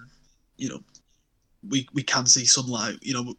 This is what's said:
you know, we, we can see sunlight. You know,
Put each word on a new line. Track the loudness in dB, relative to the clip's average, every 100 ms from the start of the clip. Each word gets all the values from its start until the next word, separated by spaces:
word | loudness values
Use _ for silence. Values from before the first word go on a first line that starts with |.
| -20 _ _ _ _ -10
you | -10
know, | -10 -16 -20 _ _ _ _ _ _ -4
we, | -4 -2
we | -4
can | -2 0 4
see | 4
sunlight. | 6 2 2 -4 -4 -6
You | -4
know, | -4 -4